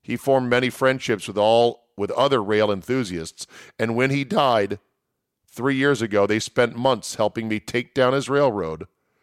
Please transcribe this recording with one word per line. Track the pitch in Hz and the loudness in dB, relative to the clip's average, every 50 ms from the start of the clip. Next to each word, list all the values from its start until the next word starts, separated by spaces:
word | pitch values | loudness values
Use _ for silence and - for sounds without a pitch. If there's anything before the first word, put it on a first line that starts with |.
He | _ - 120 | _ -6 -8
formed | 117 - 139 135 131 127 120 | -4 0 2 2 2 2 2
many | 123 123 127 123 | 2 2 2 0
friendships | - - 139 131 131 131 - - 117 98 - | -2 0 0 0 0 0 -2 -2 -2 -2 -4
with | - 98 | -6 -2
all, | 104 104 107 113 117 120 120 117 - _ _ _ | 0 2 4 4 4 4 2 0 -4 _ _ _
with | - 101 101 | -6 -6 -4
other | 117 120 131 143 135 120 101 | 0 0 2 2 2 0 0
rail | 98 107 107 107 104 | 0 2 2 2 2
enthusiasts, | 101 95 85 - 123 135 120 92 90 85 80 - - - - _ - - - - _ | 0 -4 -4 -4 -4 -4 -2 -4 -6 -8 -8 -10 -14 -16 -20 _ -20 -20 -20 -20 _
and | - 113 113 113 | -6 -4 -2 0
when | 120 127 135 | 0 0 0
he | 139 143 139 | 0 -2 -4
died | 127 202 220 143 131 120 110 101 101 104 98 _ _ _ _ _ _ _ _ _ _ _ _ _ | -2 0 0 2 2 2 2 0 -2 -4 -10 _ _ _ _ _ _ _ _ _ _ _ _ _
three | _ _ - 117 139 135 | _ _ -4 -4 -2 0
years | 131 135 143 143 - | 2 2 2 2 0
ago, | 113 107 101 101 101 | 0 0 2 2 2
they | 104 107 110 | 4 2 -2
spent | - - _ 131 123 117 - | -2 -4 _ 0 0 0 0
months | 117 123 135 127 104 - - - | -2 0 0 0 0 -4 -12 -4
helping | - 110 107 - 120 113 | -2 -2 -2 -2 -6 -6
me | 110 110 107 | -4 -6 -6
take | _ - - 123 123 _ _ | _ -4 -6 -6 -6 _ _
down | 135 127 123 131 | 2 2 2 2
his | 139 127 | 0 -2
railroad | 120 139 143 143 135 107 101 85 80 80 78 82 _ _ _ _ _ _ _ | -2 0 2 2 2 0 -2 -6 -6 -8 -10 -12 _ _ _ _ _ _ _